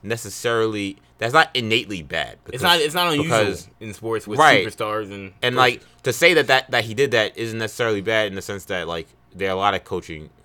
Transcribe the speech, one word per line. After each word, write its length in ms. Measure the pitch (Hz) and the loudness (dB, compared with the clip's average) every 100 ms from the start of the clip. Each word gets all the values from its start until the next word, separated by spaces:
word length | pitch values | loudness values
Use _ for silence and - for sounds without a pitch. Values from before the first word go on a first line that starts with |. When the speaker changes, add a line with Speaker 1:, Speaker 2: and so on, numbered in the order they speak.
Speaker 1:
necessarily, 920 | 98 113 101 - 120 117 113 107 98 95 _ _ | -6 -6 -6 -4 0 2 2 0 -6 -8 _ _
that's 160 | 113 | 2
not 160 | 147 156 | 2 2
innately 480 | - 113 113 92 95 | -2 0 0 0 -10
bad. 360 | 71 85 62 - - | -6 -6 -6 -10 -12
Speaker 2:
It's 100 | 127 | -2
not, 120 | 175 | 2
Speaker 1:
Because, 60 | 175 | 2
Speaker 2:
it's 120 | 151 | 2
not 180 | 175 175 | 0 0
unusual 260 | 151 160 117 | 0 2 2
Speaker 1:
because 280 | 104 90 - _ | 0 -2 -12 _
Speaker 2:
in 120 | 113 | -16
sports 340 | 101 113 113 104 | -10 -6 -6 -4
with 100 | 107 | 4
Speaker 1:
Right. 260 | 156 113 | 6 6
Speaker 2:
superstars 480 | 92 - 107 107 101 | 2 -6 -4 -4 -6
and 200 | 101 95 - | -12 -14 -4
Speaker 1:
And, 140 | 123 127 | -2 4
Speaker 2:
coaches. 0 | |
Speaker 1:
like, 260 | 127 120 - _ | 2 2 -14 _
to 80 | - | -4
say 220 | 120 170 | 4 6
that, 120 | 160 135 | 6 4
that, 240 | 131 - | 2 2
that 140 | 123 | -2
he 100 | 113 | -2
did 160 | 110 143 | 0 2
that 260 | 117 107 - | 2 0 -2
isn't 220 | 117 110 | -6 -4
necessarily 420 | 110 - 117 104 | -6 -2 -2 0
bad 280 | 95 110 107 | 0 0 0
in 80 | 95 | -4
the 60 | |
sense 220 | - 101 - | -10 -12 -6
that, 200 | 92 82 | -6 -4
like, 220 | 85 82 _ _ | -8 -10 _ _
there 140 | 90 95 | -6 -4
are 20 | |
a 40 | 95 | 0
lot 180 | 101 | 0
of 100 | 95 | 0
coaching 460 | - 92 - 80 78 _ | -4 -8 -8 -14 -16 _